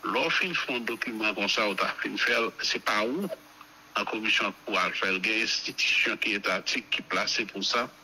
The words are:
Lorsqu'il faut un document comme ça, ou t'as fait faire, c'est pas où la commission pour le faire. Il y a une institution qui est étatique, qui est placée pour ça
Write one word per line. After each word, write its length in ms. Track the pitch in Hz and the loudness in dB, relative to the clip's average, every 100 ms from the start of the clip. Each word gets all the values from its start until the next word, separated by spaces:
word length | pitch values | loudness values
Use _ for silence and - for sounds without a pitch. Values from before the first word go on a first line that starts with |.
Lorsqu'il 520 | 160 - 170 - 185 165 | 0 0 2 2 0 -2
faut 200 | - 127 | -2 -4
un 40 | |
document 520 | 117 113 - 110 110 | -4 -4 -4 -2 -2
comme 160 | 107 101 | 0 0
ça, 180 | - 107 | 2 2
ou 60 | |
t'as 140 | 98 95 - | 2 -2 0
fait 140 | - 101 | -4 0
faire, 240 | - 98 90 - | 2 2 0 -2
c'est 220 | - 113 | -2 -2
pas 200 | - 107 | 0 0
où 240 | 110 143 196 - - - - - - - | 2 0 -4 -6 -12 -20 -20 -20 -8 -4
la 80 | 104 | -2
commission 480 | 113 110 - 107 95 - | -2 2 2 2 -2 -2
pour 140 | 98 | 2
le 140 | 90 | 2
faire. 200 | 92 95 | 2 0
Il 120 | 95 95 | 2 2
y 60 | |
a 60 | 110 | 2
une 60 | |
institution 720 | 113 - - - - - - 110 | 2 0 -2 0 2 4 4 2
qui 160 | 117 | 0
est 20 | 101 | 0
étatique, 540 | 98 92 - - - | 0 0 0 -4 -2
qui 80 | - | -4
est 60 | - | -2
placée 400 | 92 101 - 113 | -2 0 0 -2
pour 180 | 101 | -2
ça 260 | 98 117 101 - | 0 0 -2 -6